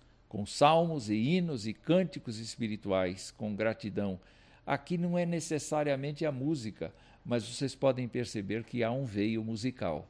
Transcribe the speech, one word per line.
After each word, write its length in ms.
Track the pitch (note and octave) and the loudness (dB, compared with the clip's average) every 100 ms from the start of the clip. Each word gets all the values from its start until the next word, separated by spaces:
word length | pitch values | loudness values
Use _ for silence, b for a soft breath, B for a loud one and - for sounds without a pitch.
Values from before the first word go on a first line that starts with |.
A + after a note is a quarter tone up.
| b b _ | b b _
com 180 | G#2 G2+ | -6 -6
salmos 640 | - C#3+ E3 E3+ D#3 G#2+ | 4 6 8 4 0 0
e 60 | G#2+ | 2
hinos 500 | B2+ F#3 E3+ B2+ A2 | 4 2 2 -2 -4
e 60 | |
cânticos 680 | G#2 - F3+ F3+ C#3 - A2 | -6 2 4 4 -4 -8 -8
espirituais, 920 | A2+ - A2+ G#2 G#2 F#2+ F#2 F#2 - | -10 -4 -4 -4 2 2 2 -2 -10
com 240 | - G#2+ G#2 | -8 -4 0
gratidão." 640 | A2 A2 G#2+ G2+ G2+ F#2 b b b b - | 0 0 -4 -2 -2 -4 b b b b -4
Aqui 320 | C#3+ - F3 | -4 -2 -2
não 200 | F3 F3 | 0 0
é 80 | E3+ | 0
necessariamente 1000 | E3+ - D3+ - D3+ D3 C3+ C#3+ D3 D#3 | -2 -2 -4 0 0 0 0 -4 -2 -2
a 60 | |
música, 600 | C3 C#3 D#3 G#2+ - D#2+ - b b | 0 0 0 -4 -6 -8 -10 b b
mas 220 | - A#2+ G#2+ | -2 -2 -2
vocês 280 | - C3+ | -4 -4
podem 320 | - C3+ B2+ B2 | 2 2 2 -2
perceber 600 | B2 A#2 A2 G2 A2 A2 | -4 -4 -4 -2 -4 -4
que 180 | B2 | 0
há 80 | A2 | 0
um 140 | C3 C3 | 0 -2
veio 360 | G2+ G#2+ A2 A2 | 0 0 0 -2
musical, 600 | A2 B2+ B2 F#2+ D2+ | -4 -4 -2 -2 -2